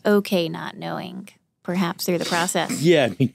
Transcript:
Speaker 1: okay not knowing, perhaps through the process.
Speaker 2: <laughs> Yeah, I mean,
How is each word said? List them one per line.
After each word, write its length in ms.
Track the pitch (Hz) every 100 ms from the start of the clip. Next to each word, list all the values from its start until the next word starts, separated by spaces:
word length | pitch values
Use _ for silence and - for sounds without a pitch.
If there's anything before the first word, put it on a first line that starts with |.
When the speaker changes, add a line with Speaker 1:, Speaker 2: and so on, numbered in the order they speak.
Speaker 1:
okay 460 | - 208 202 190 165
not 280 | 170 156 -
knowing, 520 | 170 160 - 185 196 _ _ _
perhaps 440 | - 180 175 190 -
through 120 | 170
the 80 | -
process. 460 | 175 175 180 180
Speaker 2:
<laughs> 100 | 240
Yeah, 240 | 151 160 123
I 40 | 95
mean, 140 | 127